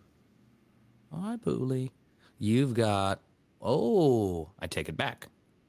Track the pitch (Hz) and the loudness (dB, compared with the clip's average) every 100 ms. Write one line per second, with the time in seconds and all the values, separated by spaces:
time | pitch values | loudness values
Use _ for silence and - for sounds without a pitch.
0 | _ _ _ _ _ _ _ _ _ _ | _ _ _ _ _ _ _ _ _ _
1 | _ 156 202 233 - 120 127 131 131 - | _ -10 -8 -6 -4 -4 -2 -4 -6 -12
2 | _ _ _ _ 104 120 139 117 110 101 | _ _ _ _ 2 2 2 2 2 2
3 | 98 95 _ _ _ _ 98 147 233 214 | 0 -4 _ _ _ _ -2 0 2 4
4 | 147 120 98 87 78 - 80 - 76 78 | 6 4 2 -2 -8 -12 -8 -6 -6 -4
5 | 131 - - _ _ _ | -6 -6 -18 _ _ _